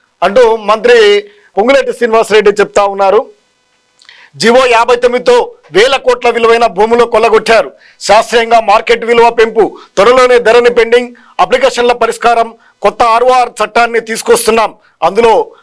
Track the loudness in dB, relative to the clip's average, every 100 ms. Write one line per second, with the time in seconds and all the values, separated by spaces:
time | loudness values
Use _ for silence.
0 | _ -6 -2 2 2 0 -2 -2 2 2
1 | 4 0 -4 _ _ -4 0 0 -2 -4
2 | -2 -2 0 -2 0 -2 -2 -2 -2 -2
3 | 0 0 -2 -10 _ _ _ _ _ _
4 | _ -20 -20 -6 0 0 2 0 0 0
5 | 0 -2 0 0 0 -8 _ 0 0 0
6 | -2 -2 -2 0 0 0 0 0 0 0
7 | 0 0 0 0 0 0 -2 -8 _ -10
8 | 0 0 0 -2 0 0 2 0 0 -2
9 | 0 2 2 2 0 0 -2 -4 -10 -2
10 | 2 2 2 2 2 2 2 0 2 0
11 | -2 -12 _ -4 -2 0 -2 0 -2 -2
12 | -4 -2 -2 0 -2 -8 _ _ -4 -2
13 | 0 0 2 2 0 -4 -4 -2 -2 -2
14 | -6 -6 -2 0 0 -2 -2 -6 _ -6
15 | -4 0 0 0 -2 -10